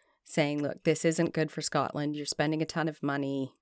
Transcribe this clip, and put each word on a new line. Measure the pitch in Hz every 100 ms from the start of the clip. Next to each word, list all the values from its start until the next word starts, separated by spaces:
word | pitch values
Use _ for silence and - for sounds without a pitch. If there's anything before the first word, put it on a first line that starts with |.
| _ _ -
saying, | - 147 147
"Look, | 143 -
this | 165 151 170
isn't | 160 165
good | 160 156
for | -
Scotland. | - 147 - 147 147 147
You're | 143
spending | - 151 156
a | 156
ton | 170 156
of | 151
money. | 143 139 139 139 135 _